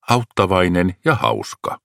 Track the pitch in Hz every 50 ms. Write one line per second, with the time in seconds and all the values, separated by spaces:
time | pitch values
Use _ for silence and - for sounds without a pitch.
0 | _ - 120 123 117 _ _ - 101 90 95 92 90 90 87 87 90 92 92 _
1 | _ 160 156 117 - 57 57 52 - - - _ - - - - _